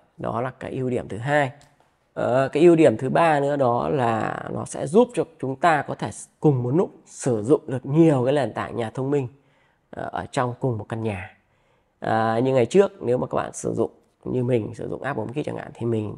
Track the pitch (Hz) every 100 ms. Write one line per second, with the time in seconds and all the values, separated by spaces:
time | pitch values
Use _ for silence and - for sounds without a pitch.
0 | _ - 117 113 131 131 - - 127 123
1 | - - 123 147 139 - _ _ _ _
2 | _ - 110 123 135 147 175 165 151 110
3 | 131 147 165 147 139 143 127 120 - 156
4 | 117 110 71 50 - 120 113 - 143 165
5 | - - 156 - 131 135 175 151 131 131
6 | 127 - - _ 156 135 120 147 220 -
7 | - - 135 113 104 147 - 123 139 147
8 | 165 139 123 147 120 104 98 117 110 -
9 | 135 143 127 - _ _ _ _ _ -
10 | - - 95 - 127 120 135 113 104 113
11 | 113 98 92 - _ _ _ _ _ _
12 | 110 110 113 113 131 131 117 185 196 -
13 | 117 123 135 139 - - 120 113 113 -
14 | _ _ 123 127 123 123 113 107 - -
15 | 131 139 110 151 147 117 - - 117 113
16 | 107